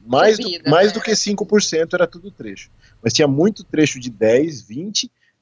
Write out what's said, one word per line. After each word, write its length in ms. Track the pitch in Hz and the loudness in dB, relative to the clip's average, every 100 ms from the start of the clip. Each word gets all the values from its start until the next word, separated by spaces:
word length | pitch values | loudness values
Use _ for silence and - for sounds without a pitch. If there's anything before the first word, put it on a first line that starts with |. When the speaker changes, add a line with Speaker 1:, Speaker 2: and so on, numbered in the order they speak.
| 113 | -2
Speaker 1:
mais 320 | 131 208 214 | 2 4 2
do, 60 | |
Speaker 2:
Subida, 260 | 190 170 - | -4 -6 0
Speaker 1:
mais 180 | 160 208 | 4 4
Speaker 2:
né? 60 | |
Speaker 1:
do 80 | 214 | 0
que 140 | - 208 | -2 -2
cinco 300 | - 202 202 | -2 -4 0
por 160 | 214 | 0
cento 340 | - 160 160 180 | 0 -2 -2 0
era 120 | 170 | -2
todo 200 | 175 196 | -4 -20
o 40 | |
trecho. 380 | - 113 98 - _ _ _ | -16 -16 -16 -20 _ _ _
Mas 80 | 117 | -4
tinha 140 | 110 147 | 0 2
muito 360 | 139 196 208 | 2 0 -2
trecho 360 | 180 156 151 131 | -6 0 0 -2
de 100 | 123 | -12
dez, 520 | 101 110 120 165 135 | -2 2 2 0 -6
vinte, 480 | - 120 196 - 247 _ _ _ | -14 -12 -8 -6 -8 _ _ _